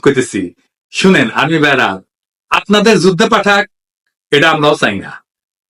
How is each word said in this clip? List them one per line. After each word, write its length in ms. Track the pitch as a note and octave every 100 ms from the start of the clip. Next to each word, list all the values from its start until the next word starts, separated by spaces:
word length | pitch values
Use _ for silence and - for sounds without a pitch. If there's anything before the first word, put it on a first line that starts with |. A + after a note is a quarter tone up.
কইতেছি, 500 | - C3+ B2+ G2+ F2 - _ _ _
শুনেন 380 | - F#3+ E3 A2+
আর্মি 260 | A2+ D#3 D#3+
ভাইরা, 440 | D3 C3 A2 F#2+ - _ _ _ -
আপনাদের 500 | E3 - G#3 G#3 G3
যুদ্ধে 300 | F3+ E3+ G#3+
পাঠাক, 400 | G#3+ G3+ G3+ G3+ _ _ _ _ _ -
এটা 180 | D3 E3
আমরাও 260 | D#3 D3+ D3
চাই 240 | A#2 G2
না। 220 | D#2+ - _ _ _ _ _